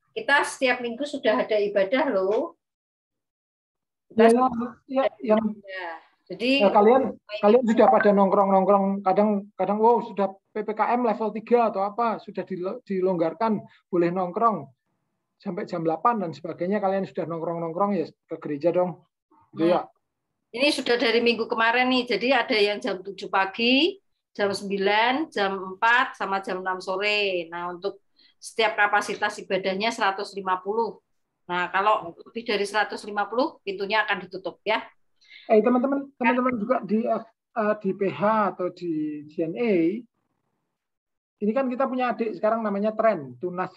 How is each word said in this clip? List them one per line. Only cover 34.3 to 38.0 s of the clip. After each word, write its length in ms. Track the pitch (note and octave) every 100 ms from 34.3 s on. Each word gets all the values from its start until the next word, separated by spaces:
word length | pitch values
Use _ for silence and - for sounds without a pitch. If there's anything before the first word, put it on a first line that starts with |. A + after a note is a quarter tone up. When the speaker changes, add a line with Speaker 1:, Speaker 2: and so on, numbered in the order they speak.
| F3+ F3 - -
Speaker 1:
ya. 160 | A3+ - _ _ _ _ - -
Speaker 2:
Eh, 160 | A3
teman-teman, 480 | G#3+ B3 C4+ C#4 C#4 -
Speaker 1:
Kan 160 | B3
Speaker 2:
teman-teman 200 | B3+ B3+ B3
juga 240 | G3+ B3+
di, 240 | F3+ G#3+ A#3
eh, 720 | A3 A3 _ _ - G#3 G#3 G3
di 40 |
P 80 | F#3